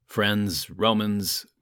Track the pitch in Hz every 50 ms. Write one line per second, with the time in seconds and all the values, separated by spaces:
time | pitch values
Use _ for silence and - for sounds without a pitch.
0 | _ _ - - 104 101 104 104 104 98 85 76 - - 85 92 104 113 110 107
1 | 107 104 104 101 98 92 - - - - _ _